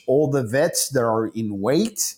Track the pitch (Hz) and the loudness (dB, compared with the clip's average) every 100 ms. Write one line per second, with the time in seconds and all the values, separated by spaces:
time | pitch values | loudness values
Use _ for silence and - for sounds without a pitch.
0 | - 135 147 139 110 135 170 - - 131 | 0 2 2 0 0 0 0 0 -2 0
1 | 117 113 110 110 107 98 107 165 226 - | 2 0 -2 -4 -6 -2 0 2 0 -2
2 | - | -6